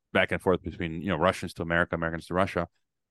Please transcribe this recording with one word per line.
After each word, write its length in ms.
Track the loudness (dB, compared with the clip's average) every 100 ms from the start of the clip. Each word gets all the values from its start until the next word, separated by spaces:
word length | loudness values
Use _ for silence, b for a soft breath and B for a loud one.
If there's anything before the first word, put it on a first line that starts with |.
| _
back 200 | 0 2
and 100 | 0
forth 220 | 0 0
between, 360 | -2 -6 -6 -4
you 100 | -2
know, 60 | 2
Russians 380 | 2 2 -4
to 80 | -6
America, 320 | 0 2 2
Americans 320 | 0 -2 -4 -2
to 80 |
Russia, 340 | 0 0 0 -4 _ _ _ _